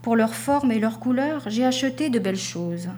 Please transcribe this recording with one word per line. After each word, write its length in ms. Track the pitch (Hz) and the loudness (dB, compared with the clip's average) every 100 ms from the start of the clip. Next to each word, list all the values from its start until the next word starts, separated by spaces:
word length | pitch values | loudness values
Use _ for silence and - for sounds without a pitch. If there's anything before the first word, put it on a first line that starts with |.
pour 160 | - 226 | 2 2
leur 180 | 226 | 2
forme 380 | 226 - 285 277 | 0 0 2 4
et 60 | 220 | 2
leur 200 | 220 220 | 0 -2
couleur, 440 | 247 247 285 311 233 | -2 0 0 -2 -4
j'ai 160 | 214 | 2
acheté 440 | 254 262 262 262 302 | 2 2 0 0 0
de 100 | 240 | 2
belles 200 | 190 190 | 0 -2
choses. 500 | - 170 175 170 175 | -4 -4 -4 -4 -6